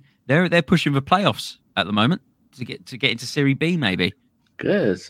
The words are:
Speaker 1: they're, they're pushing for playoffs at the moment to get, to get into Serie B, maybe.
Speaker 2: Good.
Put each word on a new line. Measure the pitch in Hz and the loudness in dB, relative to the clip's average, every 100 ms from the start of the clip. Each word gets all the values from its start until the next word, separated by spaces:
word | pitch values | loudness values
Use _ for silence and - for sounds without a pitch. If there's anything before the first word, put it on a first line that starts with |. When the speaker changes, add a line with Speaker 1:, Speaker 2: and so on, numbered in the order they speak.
| - _ - | -4 _ 0
Speaker 1:
they're, | 156 180 | 2 2
they're | 170 | 2
pushing | - 175 151 | 2 2 2
for | 139 | 0
playoffs | 139 185 165 - - - _ - | 2 2 2 -2 -8 -14 _ -4
at | 95 | -2
the | |
moment | 104 120 185 _ _ _ - | 2 2 0 _ _ _ -14
to | |
get, | 117 - - | -14 -14 -14
to | 127 | -4
get | 127 | -2
into | 113 123 | -2 -6
Serie | 147 139 | 0 0
B, | 135 160 175 | 0 0 0
maybe. | 107 90 92 - _ _ _ - | 0 0 -2 -4 _ _ _ -6
Speaker 2:
Good. | 139 196 117 90 | -2 0 0 -2